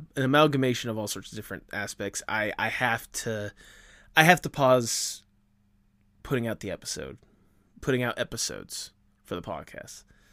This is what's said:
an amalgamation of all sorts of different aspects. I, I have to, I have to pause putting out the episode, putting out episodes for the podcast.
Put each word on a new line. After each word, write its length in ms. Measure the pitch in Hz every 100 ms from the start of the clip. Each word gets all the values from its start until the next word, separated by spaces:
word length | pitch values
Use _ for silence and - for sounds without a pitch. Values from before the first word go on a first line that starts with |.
| 156 -
an 60 |
amalgamation 680 | 131 147 156 135 131 123 120
of 80 | 110
all 100 | 104
sorts 240 | 98 -
of 60 | 107
different 260 | - 95 -
aspects. 500 | 104 101 - 101 - -
I, 240 | 107 107 -
I 100 | 113
have 420 | - 123 113 -
to, 400 | - 117 107 104 - - - - - - 160
I 60 |
have 180 | 160 175
to 80 | 147
pause 720 | - 131 127 117 - - - - _ _ _ _ _ _ _ _ _
putting 240 | - 127 117
out 120 | 107
the 120 | 98
episode, 460 | 82 - - 67 - _ _ _ _ _ -
putting 220 | - 127
out 160 | 120 -
episodes 720 | - 117 - 50 - - - _ _ _
for 120 | - 90
the 60 |
podcast. 640 | - 78 - - - - - _ _